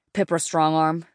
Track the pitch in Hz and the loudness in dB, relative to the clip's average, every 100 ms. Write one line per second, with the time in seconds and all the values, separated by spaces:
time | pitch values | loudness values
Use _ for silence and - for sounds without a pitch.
0 | _ - 190 165 - 165 156 160 156 165 | _ -4 -2 -2 -2 0 2 2 0 -2
1 | 160 | -8